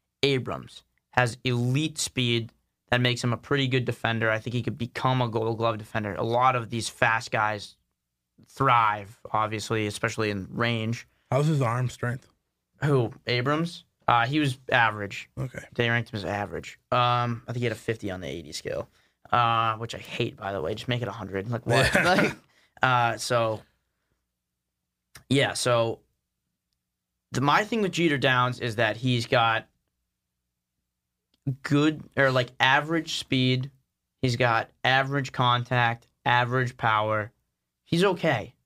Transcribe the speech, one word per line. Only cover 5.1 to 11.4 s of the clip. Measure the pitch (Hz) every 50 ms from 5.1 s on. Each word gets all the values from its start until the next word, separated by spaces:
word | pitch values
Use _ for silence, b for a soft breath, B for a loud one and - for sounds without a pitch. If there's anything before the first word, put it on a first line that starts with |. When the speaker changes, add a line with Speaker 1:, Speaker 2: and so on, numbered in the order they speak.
| 131 127
Speaker 1:
a | 123 113
Gold | 107 113 110 113 113 107
Glove | 113 117 110 107
defender. | 110 - - 113 104 101 90
A | - -
lot | 113 117 120 127 131 127
of | 123 113 101
these | 117 113 104 -
fast | - - 127 117 113 113 - -
guys | - 113 107 107 107 104 - - - _ _ _ _ _ _ _ _ _ _ _ _ _ - _
thrive, | - - 135 135 120 117 113 107 104 107 98 98 117 _ - -
obviously, | - 107 110 107 110 107 104 - 117 110 107
especially | 104 104 - - 117 - - 110 107
in | 101 98 92 -
range. | - 104 117 117 117 113 110 110 117 - - _ _ _ _ _
Speaker 2:
How's | 127 135